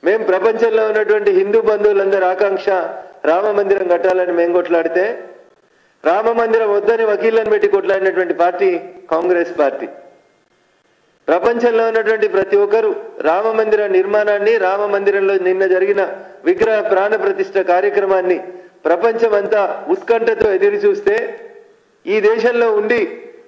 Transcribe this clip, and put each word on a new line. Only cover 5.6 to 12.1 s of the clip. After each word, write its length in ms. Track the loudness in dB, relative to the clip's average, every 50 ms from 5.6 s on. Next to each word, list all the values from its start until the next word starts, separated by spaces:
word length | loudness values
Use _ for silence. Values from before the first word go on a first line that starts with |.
| _ _ _ _ _ _ _ _ -2
రామ 260 | 0 0 2 0 0
మందిరం 420 | 0 0 0 2 2 2 2 2 0
వద్దని 320 | 0 2 0 0 2 2
వకీళ్ళని 440 | 0 0 0 0 2 2 2 2 2
పెట్టి 180 | 0 2 2 2
కొట్లాడినటువంటి 680 | 2 2 0 0 -2 0 0 0 0 0 -2 -2 0
పార్టీ 480 | 0 0 0 2 0 0 0 0 -2 -6 -10 -18 -20 -8 -4
కాంగ్రెస్ 480 | -4 -2 0 0 0 0 0 -2 -2 -2
పార్టీ. 280 | -2 -2 -2 -4 -12 -12 -14 -18 -20 -20 _ _ _ _ _ _ _ _ _ _ _ _ _ _ _ _ _ _ _ _ _ _ _ -2
ప్రపంచంలో 600 | -2 0 0 0 0 2 0 0 2 2 0 0
ఉన్నటువంటి 400 | 0 0 0 0